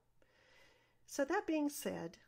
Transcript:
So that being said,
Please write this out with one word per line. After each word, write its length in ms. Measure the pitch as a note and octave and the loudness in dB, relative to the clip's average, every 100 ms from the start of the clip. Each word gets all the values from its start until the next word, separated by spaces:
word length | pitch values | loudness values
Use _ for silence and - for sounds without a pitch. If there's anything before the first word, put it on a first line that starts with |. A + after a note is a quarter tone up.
| _ _ - _ - - - _ _ _ - | _ _ -20 _ -20 -20 -20 _ _ _ -6
So 180 | - | -2
that 220 | C#4 F#4+ G4+ | 2 2 2
being 240 | D#4 D4 | 2 2
said, 480 | - F#3+ F3 E3 - | 0 -4 -4 -6 -10